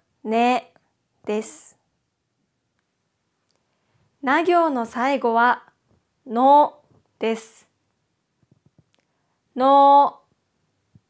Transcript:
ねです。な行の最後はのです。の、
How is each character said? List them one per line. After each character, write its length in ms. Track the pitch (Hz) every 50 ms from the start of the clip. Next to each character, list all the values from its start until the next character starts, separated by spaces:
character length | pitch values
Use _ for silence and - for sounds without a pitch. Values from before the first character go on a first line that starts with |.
| _ _ _ _ -
ね 500 | 220 220 226 240 247 254 247 - - _ _ _ _ _ _ _ _ _ _ _
で 160 | - 208 214
す。 360 | 214 - - - - - - _ _ _ _ _ _ _ _ _ _ _ _ _ _ _ _ _ _ _ _ _ _ _ _ _ _ _ _ _ _ _ _ _ _ _ _ _ _ _ _ _ _ _ _ _ _ _ _ _
な 220 | - 262 269 311 339
行 260 | 339 349 349 339 320
の 160 | 277 247 226
最 340 | 226 - 240 240 269 285 262
後 140 | - 240 226
は 300 | 226 233 247 240 - - _ _ _ _ _ _ _ _ _ _ _ _
の 560 | 277 220 233 254 269 285 294 294 - - - _ _ _ _ _ _ _ _
で 160 | - 220 226
す。 320 | 220 - - - - - _ _ _ _ _ _ _ _ _ _ _ _ _ _ _ _ _ _ _ _ _ _ _ _ _ _ _ _ _ _ _ _ _ _ _ _ _ _
の、 680 | - 254 269 277 277 277 277 277 285 285 - - - _ _ _ _ _ _ _ _ _ _ _ _ _ _ _ _ _ _